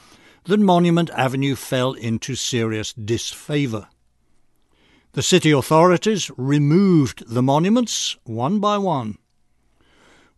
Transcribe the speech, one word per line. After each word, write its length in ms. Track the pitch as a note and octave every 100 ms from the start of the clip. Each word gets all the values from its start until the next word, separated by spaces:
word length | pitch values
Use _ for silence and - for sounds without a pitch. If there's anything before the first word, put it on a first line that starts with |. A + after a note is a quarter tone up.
| _ - _ _
that 160 | - G#3
Monument 500 | G3+ F3 F3 E3+ E3+
Avenue 460 | - C3 C3+ C#3 B2+
fell 380 | - C3 B2+
into 420 | C3+ A#2 A2+ - B2
serious 560 | - A#2+ A2+ A2 G#2
disfavour. 960 | - G#2 A2+ - - - D3 C3+ A2 F#2+ _ _ _ _ _ _ _ _ _ _ _ _
The 80 | -
city 280 | - F#3 D#3
authorities 800 | C#3+ - D#3 F3+ F3 G#3+ G3+ - -
removed 880 | C3 D3 C#3+ E3+ G3 E3+ B2+ - -
the 160 | A#2
monuments 760 | C3 C#3+ F3+ A#3+ A3+ - - -
one 360 | - A2+ C3 G#3
by 180 | G#3 G#3
one. 400 | F#3+ D3 A2 G2 _ _ _ _ _ _ _ _ _ _ _